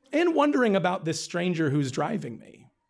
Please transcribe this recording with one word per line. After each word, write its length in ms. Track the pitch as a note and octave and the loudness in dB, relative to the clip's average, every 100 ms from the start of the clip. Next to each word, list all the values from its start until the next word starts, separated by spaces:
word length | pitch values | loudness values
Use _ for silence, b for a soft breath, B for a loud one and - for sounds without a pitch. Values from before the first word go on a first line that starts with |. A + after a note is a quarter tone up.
| _ | _
and 220 | D4+ F4 | 0 2
wondering 420 | D#4 D4 C#4+ A#3 F#3+ | 2 2 4 4 2
about 300 | F3+ F3+ D#3 | 0 -2 -4
this 180 | D#3 | -6
stranger 460 | - F3 F3+ E3 D#3 | -4 -2 -2 0 0
who's 220 | D3 C3+ | 0 -2
driving 480 | C#3 D3+ A3 C#3 A2+ | -2 -2 -4 -6 -12
me. 260 | - - - _ | -18 -20 -20 _